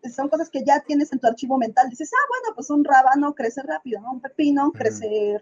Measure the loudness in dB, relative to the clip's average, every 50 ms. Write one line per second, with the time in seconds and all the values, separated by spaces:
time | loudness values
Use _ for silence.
0 | -14 -12 -8 -6 -4 -2 -2 -2 -2 -4 _ -4 -2 -2 -2 -2 -4 -2 0 0
1 | 0 0 -4 0 0 0 0 0 -4 -2 0 0 0 0 2 2 2 2 0 -10
2 | -10 -2 0 0 0 0 -2 -4 -4 -6 -8 -8 -6 -2 2 2 2 6 6 6
3 | 6 6 4 4 2 0 -2 -2 -4 -4 -4 -6 -8 -6 -8 -8 _ -8 -8 -8
4 | -8 -10 -12 -10 -12 -14 -4 0 2 2 4 4 2 0 0 0 -2 -2 -2 -2
5 | -6 -4 -2 0 0 0 -2 -2